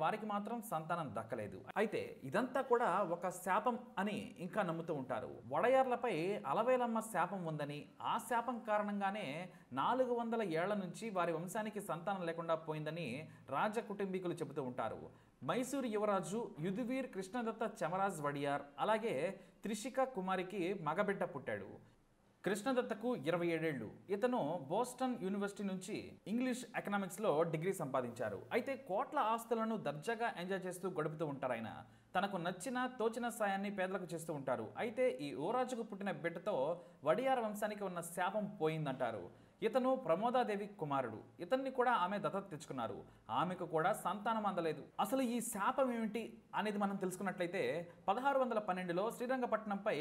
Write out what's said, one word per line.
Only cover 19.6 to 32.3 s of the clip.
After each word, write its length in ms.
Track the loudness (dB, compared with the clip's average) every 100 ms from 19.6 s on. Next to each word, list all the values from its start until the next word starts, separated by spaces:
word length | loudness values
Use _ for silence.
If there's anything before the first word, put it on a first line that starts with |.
త్రిషిక 400 | -4 -4 -2 0 0 0
కుమారికి 460 | 0 0 0 -2 0 0 0
మగబిడ్డ 360 | 2 2 2
పుట్టాడు. 460 | -2 -2 -4 -4 -6 -12 -18 -20 _ _ _ _ -2
కృష్ణదత్తకు 640 | 0 2 0 0 -2 -2 0 0
ఇరవై 180 | 2 2 2
ఏడేళ్లు. 320 | 2 0 -6 -10 -4 0
ఇతను 260 | 2 2 0 -2 0
బోస్టన్ 460 | 0 0 0 -2 0
యూనివర్సిటీ 400 | -2 0 -2 -2 -4
నుంచి 260 | -4 -4 -6 -6 -12 -2
ఇంగ్లీష్ 340 | 0 2 0 -4 -4
ఎకనామిక్స్లో 540 | -2 -2 -2 0 4 6 4
డిగ్రీ 200 | 2 0
సంపాదించారు. 640 | 0 0 0 0 -2 -2 -2 0
అయితే 220 | 0 0 -6 -2
కోట్ల 300 | -2 0 0 2
ఆస్తులను 440 | 0 0 0 2 0 -2
దర్జాగా 420 | -4 -2 0 -2 -2
ఎంజాయ్ 200 | -2 -2 -2
చేస్తూ 220 | -4 -4 0
గడుపుతూ 260 | -2 0 -2
ఉంటారు 220 | 0 0 0
ఆయన. 140 | -2 -8 -12 -20 -2 0
తనకు 220 | 2